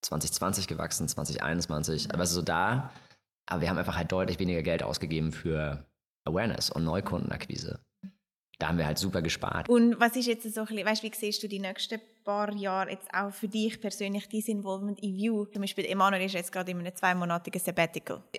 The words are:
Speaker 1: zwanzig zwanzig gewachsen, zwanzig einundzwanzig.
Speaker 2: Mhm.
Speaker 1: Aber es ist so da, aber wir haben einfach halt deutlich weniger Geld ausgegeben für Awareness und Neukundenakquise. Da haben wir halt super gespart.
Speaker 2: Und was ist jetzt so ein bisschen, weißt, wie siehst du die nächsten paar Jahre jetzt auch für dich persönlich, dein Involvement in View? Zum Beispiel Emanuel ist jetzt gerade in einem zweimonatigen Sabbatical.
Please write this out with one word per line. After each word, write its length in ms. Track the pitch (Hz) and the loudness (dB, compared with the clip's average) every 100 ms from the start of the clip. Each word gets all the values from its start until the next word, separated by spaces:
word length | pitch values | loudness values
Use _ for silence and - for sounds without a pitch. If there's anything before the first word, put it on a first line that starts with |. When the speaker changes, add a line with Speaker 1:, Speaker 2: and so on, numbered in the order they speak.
Speaker 1:
zwanzig 300 | - 78 80 | -4 -2 0
zwanzig 360 | - 90 101 92 | 0 0 0 -2
gewachsen, 420 | 80 80 - 80 | -4 -2 -2 -2
zwanzig 340 | - 76 71 | -2 -2 -2
einundzwanzig. 600 | 73 85 82 76 78 78 - | 0 0 0 0 0 0 0
Speaker 2:
Mhm. 60 | |
Speaker 1:
Aber 120 | 82 | 0
es 60 | 87 | 2
ist 60 | 87 | 2
so 60 | |
da, 480 | 82 82 98 127 143 - - - _ _ - | 2 2 4 2 -2 -8 -20 -20 _ _ -4
aber 140 | 90 | 0
wir 100 | 92 | 2
haben 80 | 87 | 2
einfach 200 | 92 87 | 0 0
halt 120 | 82 | 0
deutlich 300 | 92 92 87 | 0 0 0
weniger 240 | 90 85 | 0 0
Geld 200 | 80 85 | 2 0
ausgegeben 500 | 52 - 78 80 78 | 0 -2 -2 0 0
für 520 | 78 85 78 76 73 - _ _ _ | -2 -2 0 0 -4 -10 _ _ _
Awareness 460 | - 87 113 - - | -2 0 0 0 -2
und 160 | - 80 | 0 0
Neukundenakquise. 960 | 87 101 87 - - - - - - _ _ 196 - _ _ _ - | 0 0 -2 -2 -4 -6 -8 -8 -10 _ _ -20 -20 _ _ _ -4
Da 80 | 78 | 0
haben 80 | 85 | 2
wir 80 | 76 | 2
halt 140 | 76 | 0
super 220 | 98 92 | 0 0
gespart. 460 | 82 - - 85 - | 0 -2 -2 0 6
Speaker 2:
Und 320 | 240 233 233 | 8 8 6
was 160 | 233 247 | 4 4
ist 120 | 240 | 0
jetzt 160 | 226 226 | -2 -4
so 80 | 214 | -6
ein 60 | 220 | -4
bisschen, 180 | 220 190 | -2 0
weißt, 180 | 214 | 0
wie 80 | 220 | -2
siehst 280 | - 208 208 | -4 -2 -2
du 80 | 208 | -4
die 100 | 196 | -4
nächsten 400 | 190 190 - 220 - _ | -4 -6 -6 -6 -10 _
paar 300 | - 202 208 | -2 0 0
Jahre 380 | 208 196 190 190 | 0 0 0 0
jetzt 200 | 190 - | -4 -4
auch 200 | 185 202 | -2 -2
für 140 | 196 202 | -2 -2
dich 340 | 220 220 - | 0 0 0
persönlich, 480 | 208 - 196 202 - | -6 -2 -2 -2 -2
dein 120 | 220 | -2
Involvement 600 | 220 208 190 190 202 202 | 0 0 -2 -2 -2 -2
in 140 | 202 190 | -2 0
View? 300 | 220 214 208 | 2 2 0
Zum 160 | 202 | -4
Beispiel 240 | 196 - 175 | -4 -2 0
Emanuel 380 | 190 190 190 | 4 6 4
ist 100 | 190 | 0
jetzt 180 | 190 175 | -2 -4
gerade 200 | 185 185 | -4 -4
in 60 | 180 | -4
einem 180 | 175 180 | -6 0
zweimonatigen 640 | 190 180 175 170 - 180 | 2 4 2 0 -2 -4
Sabbatical. 640 | 180 180 165 - - - - | 0 2 2 0 -6 -8 -6